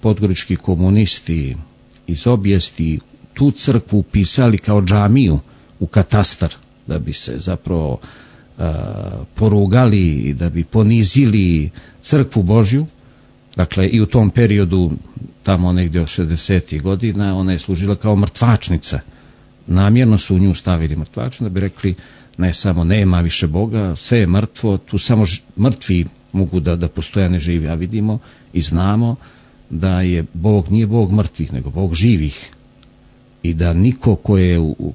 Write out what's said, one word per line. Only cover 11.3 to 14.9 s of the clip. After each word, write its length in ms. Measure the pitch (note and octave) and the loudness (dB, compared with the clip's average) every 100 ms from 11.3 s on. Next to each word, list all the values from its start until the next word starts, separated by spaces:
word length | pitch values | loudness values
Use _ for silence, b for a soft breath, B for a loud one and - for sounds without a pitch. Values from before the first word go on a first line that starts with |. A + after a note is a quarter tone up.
| G#2+ F#2 E2 D2+ B B B | 2 2 2 -2 B B B
crkvu 420 | - D3+ C3 A2+ | -2 0 2 0
Božju. 420 | F2+ A2 G#2 C3 D#3 _ b b b b b - | 2 2 4 0 -2 _ b b b b b -4
Dakle, 320 | F2+ - F#2+ | -2 0 2
i 140 | A2+ | 2
u 40 | G#2 | 2
tom 240 | B2+ G#2 | 2 2
periodu, 640 | B2 A#2 G#2 F#2 F#2 F2+ | 2 2 2 2 2 0